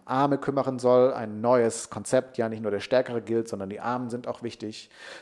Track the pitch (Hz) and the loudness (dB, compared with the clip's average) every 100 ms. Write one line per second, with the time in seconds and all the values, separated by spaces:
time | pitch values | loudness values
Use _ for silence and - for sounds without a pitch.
0 | - 131 143 139 139 139 131 127 123 127 | -4 0 2 0 -2 -2 -2 0 4 6
1 | 127 120 110 107 117 127 113 113 - 110 | 6 2 -6 -2 4 4 4 0 -10 -10
2 | 104 131 131 - 113 110 110 101 - 127 | 0 0 0 -4 -4 -2 -2 -2 2 2
3 | 131 120 113 117 113 101 98 104 117 123 | 2 -2 0 -2 0 -6 -8 -6 -4 -4
4 | 123 120 127 117 117 - 107 107 - - | -4 -8 -8 -8 -8 -8 -10 -10 -18 -20
5 | - - | -18 -14